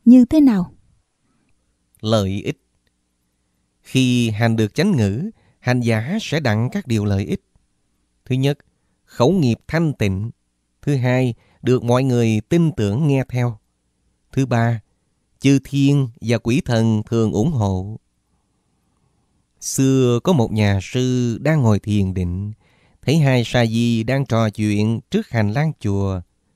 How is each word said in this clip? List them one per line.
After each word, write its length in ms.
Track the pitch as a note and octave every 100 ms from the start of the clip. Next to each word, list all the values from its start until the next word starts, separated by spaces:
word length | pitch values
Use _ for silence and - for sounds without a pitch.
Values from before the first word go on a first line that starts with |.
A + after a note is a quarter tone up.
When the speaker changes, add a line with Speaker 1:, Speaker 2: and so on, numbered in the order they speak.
Speaker 1:
như 200 | - B3+
thế 160 | A#3+ D#4
nào? 340 | C#4 G3+ F3+ - _ _ _ _ _ _ _ _ _ _ _ _
Speaker 2:
Lợi 420 | A2 A2 G2 G2
ích. 200 | - D#3 _ _ _ _ _ _ _ _ _ _ _ _
Khi 500 | - C3 B2+ B2 A#2
hành 260 | G#2+ A#2 A2+
được 180 | G#2+
chánh 220 | - F#3+ D#3+
ngữ, 340 | G2+ G#2 G3+ - _ _
hành 220 | - B2+
giả 380 | A#2 A2 A#2 G#3+
sẽ 200 | - D3+
đặng 280 | C3 G#2+ B2
các 140 | G3+ E3+
điều 180 | A2+
lợi 200 | G2+ G2
ích. 180 | G#2 F#3+ _ _ _ _ _ _ _ _
Thứ 100 | -
nhất, 240 | B2+ C3+ C#3+ _ _ _ _
khẩu 280 | _ - B2
nghiệp 260 | F#3+ C3 A2 -
thanh 260 | D#3 E3
tịnh. 380 | C3 G#2 F#2+ A2 - _ _ _ _
Thứ 140 | - C#3+
hai, 380 | B2 B2+ B2+ A2+ _ _
được 220 | A#2+ B2
mọi 200 | A#2+ B2
người 360 | C3+ A#2+ A2+ G#2+ -
tin 220 | E3+ E3 -
tưởng 300 | G2+ A2 D#3
nghe 180 | C3+ B2+
theo. 300 | B2 A#2+ A2 _ _ _ _ _ _ _
Thứ 140 | C3 C3
ba, 340 | A#2 A#2 A2+ _ _ _ _ _ _
chư 200 | C3+ C#3
thiên 440 | - C#3+ C#3 C#3+ C3 A#2
và 180 | A2 A#2
quỷ 240 | - C3+
thần 380 | - A#2 A2+ G#2+ G#2+
thường 260 | A#2 A2
ủng 200 | F#2+ B2+
hộ. 480 | C#3+ G2+ F#2 G2 A2+ _ _ _ _ _ _ _ _ _ _ _ _ _ _ _ _
Xưa 600 | - - C3+ C3 B2+ A#2+
có 80 | -
một 200 | F3 A2+
nhà 260 | G#2+ G#2 G2
sư 560 | - B2+ B2+ B2+ A#2+ A2
đang 240 | D3 D#3
ngồi 160 | A#2 G2+
thiền 360 | - G#2 F#2+
định, 380 | F#2 F2+ F2+ G2+ A2 _ _ _ _
thấy 160 | - D#3+
hai 240 | C#3 B2+ A2+
sa 200 | B2+ A#2
di 360 | A2+ A#2+ A#2
đang 240 | A2+ C3+ C#3
trò 240 | A#2 A2
chuyện 500 | G#2 G#2+ G#2 G#2+ A2+ -
trước 180 | G#3+ A3
hành 240 | A#2 G#2
lang 200 | A2+ D#3 -
chùa. 400 | G#2+ G2 G2 F#2 - _ _